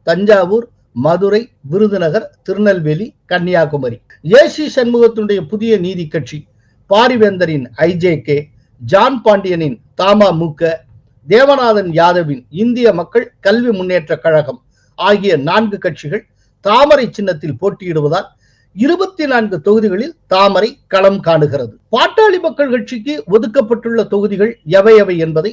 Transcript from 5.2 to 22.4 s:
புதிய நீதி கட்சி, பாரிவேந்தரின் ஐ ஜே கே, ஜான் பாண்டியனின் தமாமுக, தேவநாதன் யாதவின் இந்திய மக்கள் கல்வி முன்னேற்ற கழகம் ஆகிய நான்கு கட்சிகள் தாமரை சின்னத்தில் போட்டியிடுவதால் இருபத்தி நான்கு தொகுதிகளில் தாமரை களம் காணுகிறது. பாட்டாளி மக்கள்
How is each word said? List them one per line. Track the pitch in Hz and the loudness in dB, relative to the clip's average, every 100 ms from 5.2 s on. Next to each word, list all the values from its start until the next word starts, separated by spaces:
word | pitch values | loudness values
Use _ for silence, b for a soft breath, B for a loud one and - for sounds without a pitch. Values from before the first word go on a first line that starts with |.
| 208 196 151 | -2 -4 -4
புதிய | 208 226 214 | -6 0 0
நீதி | 180 185 156 | -2 -6 -6
கட்சி, | 165 113 147 - _ _ _ - | -8 -8 -14 -18 _ _ _ 0
பாரிவேந்தரின் | 202 254 247 214 185 170 151 120 - | 2 2 2 0 0 -2 -4 -6 -2
ஐ | 165 180 | -2 0
ஜே | 180 147 | -2 -2
கே, | 151 147 147 _ _ - | -2 -4 -4 _ _ -16
ஜான் | 117 190 254 262 | 0 2 2 2
பாண்டியனின் | 214 202 185 175 156 117 _ - | 2 2 0 -2 -4 -6 _ -2
தமாமுக, | 185 208 196 160 165 151 165 165 _ - _ _ 139 | 2 4 4 2 -4 -2 -4 -4 _ -20 _ _ 0
தேவநாதன் | 220 277 269 240 208 185 | 4 4 2 2 0 0
யாதவின் | 160 170 180 156 131 _ 160 | 2 2 2 -2 -8 _ -4
இந்திய | 233 240 233 | -2 2 2
மக்கள் | 175 170 233 240 _ | 0 -2 -4 -4 _
கல்வி | 196 226 247 | 0 0 0
முன்னேற்ற | 196 185 180 151 156 | -2 -2 -2 -2 -2
கழகம் | 165 156 147 - _ _ _ - | 0 -2 -4 -10 _ _ _ -4
ஆகிய | 185 208 196 156 | 0 2 0 -2
நான்கு | 143 202 220 196 | 0 -2 -2 -4
கட்சிகள் | 185 151 147 208 - _ _ _ 196 | -8 -8 -8 -10 -10 _ _ _ 0
தாமரை | 233 294 285 220 | 2 4 4 2
சின்னத்தில் | - 196 156 160 117 | -4 -6 -4 -6 -4
போட்டியிடுவதால் | 196 190 180 156 147 175 202 _ _ _ _ 185 | -6 -6 -6 -2 -2 -2 -6 _ _ _ _ -2
இருபத்தி | 277 349 381 - 294 | 0 0 -2 -4 -2
நான்கு | 247 214 175 | 0 -2 -4
தொகுதிகளில் | 202 220 214 185 294 - - | 0 2 2 -2 -6 -10 -2
தாமரை | - 302 269 226 - - | 2 2 2 -2 -6 -4
களம் | 190 196 196 | 2 2 2
காணுகிறது. | 156 160 147 135 117 - - | 0 2 0 -2 -8 -12 -4
பாட்டாளி | 240 320 - 427 | -2 0 2 2
மக்கள் | 359 | 2